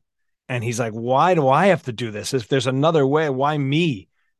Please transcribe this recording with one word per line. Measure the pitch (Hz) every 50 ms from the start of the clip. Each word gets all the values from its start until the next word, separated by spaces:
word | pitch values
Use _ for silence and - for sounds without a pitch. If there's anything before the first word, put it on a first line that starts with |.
| _ _ _ _ _ _ _ _ _ -
And | 131 117 107
he's | 120 113 113
like, | 120 113
"Why | 104 117 113 123 131 139 160 185 180
do | 165 139 131
I | 135 151 185 202
have | 175 - -
to | 127
do | 113 101 123 113
this? | 104 104 - - 139
If | 131 110 -
there's | 139 135 110
another | 135 131 135 147 165 165 151 135
way, | 135 143 156 160 147
why | 131 127 139 147 151 147
me?" | 139 135 143 160 175 160 117 95 - _ _ _ _ _ _ _